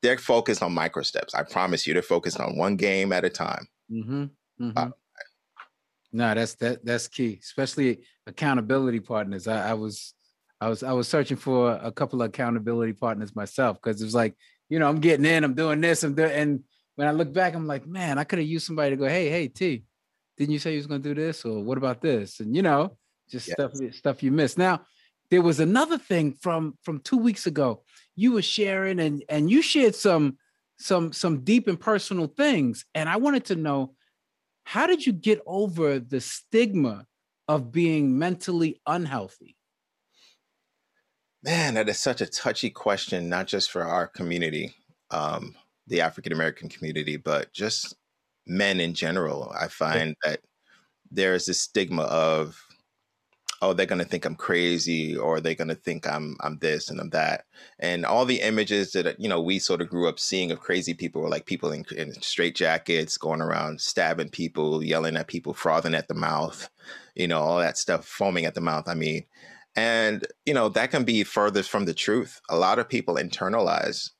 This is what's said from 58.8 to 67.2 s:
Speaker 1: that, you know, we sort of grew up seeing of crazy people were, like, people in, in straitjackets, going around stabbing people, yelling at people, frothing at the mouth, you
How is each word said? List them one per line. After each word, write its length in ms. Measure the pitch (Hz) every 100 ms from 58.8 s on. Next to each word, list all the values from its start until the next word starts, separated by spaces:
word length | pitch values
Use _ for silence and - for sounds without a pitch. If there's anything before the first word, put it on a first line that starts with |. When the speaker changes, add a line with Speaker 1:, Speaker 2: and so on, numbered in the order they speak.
| 95
Speaker 1:
that, 260 | 95 82 -
you 80 | 104
know, 140 | 90
we 180 | 85 95
sort 220 | - 90
of 80 | 85
grew 180 | 87 85
up 120 | 80
seeing 320 | - 95 90
of 100 | 82
crazy 320 | - 92 85
people 280 | 82 82 -
were, 80 | 78
like, 160 | 78 -
people 260 | 92 76
in, 140 | 76 - -
in 160 | 78
straitjackets, 1080 | - - - 87 80 85 80 - 82 80 -
going 220 | 80 80
around 400 | 80 82 78 80
stabbing 480 | - - 82 82 76
people, 540 | - 82 - 76 78
yelling 340 | 80 78 80 80
at 100 | 76
people, 260 | 87 76
frothing 420 | 73 87 80 82 80
at 120 | 80
the 60 |
mouth, 560 | - 82 76 78 - - _ - - -
you 120 | -